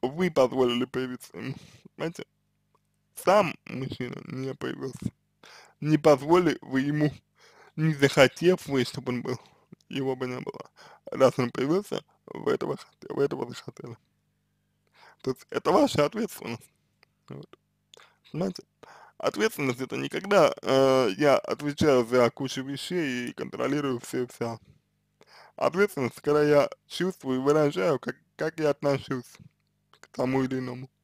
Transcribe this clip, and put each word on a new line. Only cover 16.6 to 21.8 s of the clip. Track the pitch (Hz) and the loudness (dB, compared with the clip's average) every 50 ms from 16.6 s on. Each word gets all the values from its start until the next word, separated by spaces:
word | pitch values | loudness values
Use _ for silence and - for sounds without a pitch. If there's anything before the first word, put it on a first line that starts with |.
| - _ _ _ _ _ _ _ _ _ _ _ _ | -14 _ _ _ _ _ _ _ _ _ _ _ _
Вот. | _ 135 139 151 _ - _ _ _ _ _ _ _ - _ - _ _ _ _ _ | _ -18 -18 -16 _ -20 _ _ _ _ _ _ _ -20 _ -20 _ _ _ _ _
Понимаете? | - 147 180 190 180 - - _ _ _ - - - - - - _ | -8 -6 -6 -6 -6 -10 -18 _ _ _ -20 -20 -20 -20 -20 -20 _
Ответственность — | _ - 131 - - 214 220 - - 147 131 123 120 | _ -4 -2 0 0 -2 -2 -2 -2 -4 -4 -2 -4
это | 131 - - | -6 -8 -6
не | 127 135 139 | -8 -6 -6
когда, | - 160 160 196 202 196 156 98 - - - | -6 -8 -2 2 4 6 6 4 2 0 -2
э, | - 135 135 135 135 131 131 127 107 95 | 2 4 4 6 6 4 4 2 2 0
я | 92 147 143 131 | 2 4 4 4
отвечаю | - - - 110 - 147 147 143 - | 4 2 -2 -6 -4 -4 -6 -2 0